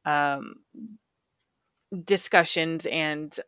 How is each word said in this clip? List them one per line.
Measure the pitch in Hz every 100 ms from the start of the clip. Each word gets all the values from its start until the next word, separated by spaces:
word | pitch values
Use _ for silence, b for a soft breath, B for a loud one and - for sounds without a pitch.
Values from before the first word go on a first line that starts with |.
um, | 151 147 143 139 - - _ - 220 214 _ _ _ _ _ _ _ _ - 190
discussions | 165 190 - 196 165 - 160 165 -
and, | 160 156 151 151 -